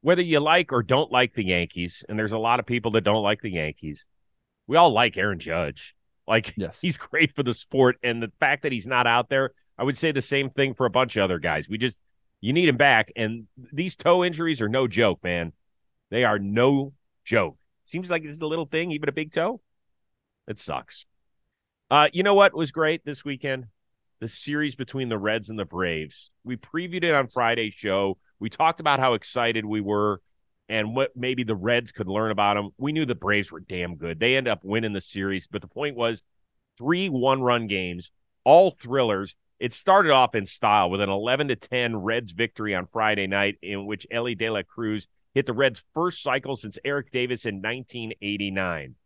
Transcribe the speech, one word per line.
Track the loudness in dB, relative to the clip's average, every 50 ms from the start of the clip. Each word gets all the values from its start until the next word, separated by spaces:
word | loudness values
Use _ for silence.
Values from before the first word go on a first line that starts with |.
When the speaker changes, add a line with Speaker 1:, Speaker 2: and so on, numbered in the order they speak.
Speaker 1:
Whether | 4 4 4 4 4
you | 2 2 2
like | 4 4 4 4 2 2 0
or | -2 2
don't | 2 2 2 2 2 2
like | 2 2 2 _
the | -4 0
Yankees, | 0 2 0 0 -2 -4 -8 -8 -8 -8 -14 -14 -8
and | -4 -4
there's | -2 -2 -2
a | 0
lot | 2 2 2 2
of | 0
people | -2 -4 -2 -2 0 0
that | 2 2
don't | 4 2 2 2
like | 0 0 0
the | -2 -6
Yankees, | -4 -4 -4 -4 -8 _ -12 -14 -14 -14 -18 _ _ _ _ _ _ _ _ _ _ _ _
we | 0 4
all | 6 6 6
like | 6 4 2 2 2
Aaron | -2 -2 -2 -2 -4
Judge. | -6 -4 -4 -2 -2 -4 -6 -10 -18 -20 _ _ _ _ _ _ _
Like, | 2 2 2 2 0 -8
Speaker 2:
Yes. | -6 -8 -8 -8 -6
Speaker 1:
he's | -4 -4 -4
great | -4 -8 -6 0 2 2 2 _
for | -2 -2
the | -2 -2
sport, | -4 -6 _ 2 4 4 4 4 _ -2
and | -4 -2 -2
the | -4 -8 _ _
fact | 2 2 2 0 -2
that | -4 -4
he's | -4 -4
not | 0 2 4 4
out | 6 4 2 2 _
there, | 0 0 0 0 _ _ _ _ _ -4
I | -2
would | -2 -2
say | 0 -2 0
the | 0 -2
same | -2 0 -2 -2 -2 -2
thing | 0 0 0 0 0
for | _ 0
a | 2
bunch | 2 2 0 2 2
of | 0 2
other | 2 0 0
guys. | 0 -2 -2 -2 -4 -6
We | -6 -4
just, | -4 -4 -4 _ _ _ _ _ _ _ _ _
you | -4 -2 0
need | 2 4 2
him | 4
back, | 4 4 6 6 4 2 0 -2
and | -4 -4 -4 -4 -6 -12 _ _ -20 -20 -12 -6
these | -6 -6 -6 -6
toe | _ 2 4 4 4 4
injuries | 0 -2 -2 -2 -2 -2 -2
are | -2 -2
no | 0 0 0 0
joke, | 2 2 2 2 2 0 -4
man. | -4 -2 -2 -4 -6 -8 _ _ _ _ _ _ _ _ _ _ _
They | -2 2 2
are | 2 2 2
no | 0 -2 0 2 4 4 4 2 -2 -4 -10 _ _ _ _ _ _
joke. | 0 0 0 0 0 -6 _ _ _ _ _ _
Seems | -12 -12 -10 -6 -4
like | -6 -6 -6
it's | -8 -12 -10
a | -8
little | -6 -4 -6 -6
thing, | -4 -4 -4 -4 -4
even | -6 -4 -4 -4
a | -4
big | -4 -8 -6 -4
toe. | -2 -2 -2 -4 -6 _ _ _ _ _ _ _ _ _ _ _ _ _ _ _ _ _ -14
It | -12 -12
sucks. | -10 -8 -8 -8 -8 _ -20 -20 -20 _ _ _ _ _ _ _ _ _ _ _ _ _ _ _ _ _
Uh, | 4 4 4 4 2
you | 0 2
know | 4 6
what | 8 6 6 6
was | 2 -6 -4
great | -2 -2 0 0 0 -2 _
this | -10 -12 -10 -8
weekend? | -10 -10 -6 -4 -6 -6 -6 -8 -14 _ _ _ _ _ _ _ _ _ _
The | -12 -10
series | -10 -10 -8 -6 -4 -2 -2 -4 -4
between | -8 -12 -8 -6 -6 -4 -4
the | -4 -2
Reds | -2 -2 -2 -2 -4 -8
and | -8 -8
the | -8
Braves. | -6 -4 -4 -2 -2 -2 -4 -6 -10 -14 -20 -20 _ _ _ _
We | -12 -12
previewed | -12 -12 -8 -8 -8 -6 -6 -6 -4 0
it | 2 2
on | 2 2
Friday's | 0 -2 0 0 2 2 0 -2 -6 -6
show. | -6 -4 -2 0 2 0 0 -2 _ _ _ _ _
We | -10 -10
talked | -2 2 2 2 2 2
about | 0 0 2 4
how | 2 2 2
excited | 0 -2 -6 -4 -2 0 0 0 -2 -4
we | -2 -4 -4
were | -2 0 0 2 2 0 0 -2 _ _ _ _ _ _ _ _ _ _
and | -4 -4 -2 -2 0
what | -2 -2 -2 _
maybe | -6 -4 -4 -2 -2 -2
the | -2 -4
Reds | -2 0 0 0 0 0 -4
could | -10 -8 -6
learn | -4 -2 -2 -2 -2
about | 0 2 4 4 4
'em. | 2 -2 -6 _
We | _ -6 -4 -2
knew | -2 -2
the | -2 -4
Braves | -4 -2 0 0 0 0 -4
were | -10 -18
damn | -14 _ -8 -6 -6 -6 -8
good. | -8 -8 -8 -4 0
They | 0 2 2
end | 2 0
up | -2 -4 -4 _
winning | -4 -2 -2 -2 -2 -6
the | -6
series, | -8 -8 -8 -4 -4 -2 -4 -4 -6 _
but | -12 -12 -12
the | -10
point | _ -6 -6 -6 -4
was | -2 -2 -2 -2 -6 _ _ _ _ _ _ _ _ _ _ _ _
three | -2 0 0 0 0 -2
one-run | -2 0 2 2 2 2 2 2 2 0 0
games, | -2 -4 -4 -4 -4 -6 -8 -12 -16 _ _ _ _ _ _ _
all | 8 8 8 8 6
thrillers. | 2 _ -10 -4 0 0 2 2 0 -2 -4 -8 -12 _ _ _ _ _
It | -8 -6 -6
started | -4 2 4 6 6 6 6 6
off | 6 6 4 2
in | -2 -4
style | -4 -8 -2 2 4 4 4 4 4
with | 2 0
an | 0 0
eleven | 0 0 0 0 0 0 0 -2
to | -2
ten | -6 -6 -6 -4 -2 -2 -2 -4
Reds | -4 -4 -2 -2 -2 -4 -6
victory | -4 -4 -4 -4 _ -8 -6 -4 -2
on | -4 -4 -4 _
Friday | 0 0 2 2 0 -2
night | -2 0 0 0 0 -2 _ -10
in | -10 -10 -8 -8
which | -8 -10 -10 -10 -8 -6
Elly | -6 -4 -4 -4
De | -4 -4 -4
La | -2 -4 -6
Cruz | _ _ -8 -6 -4 -4 -6 -8 _ _ _ _ _ _
hit | -2 -2
the | -2 0
Reds' | 0 0 0 0 -2 -18 _ _
first | -2 -2 -2 -4 -4 -4
cycle | -2 -2 -2 -2 -6 -10
since | -10 -10 -14 -14 -8 _
Eric | -4 -4 -4 -6 _
Davis | -4 -4 -4 -4 -4 -6 -6
in | -8 -8 -6
nineteen | -6 -6 -6 -8 -10 _ -14 -12 -12 -12 -12 _ -8
eighty-nine. | -6 -6 -4 -4 -4 -4 -2 -4 -4 -4 -6 -10 -14 -18 _ _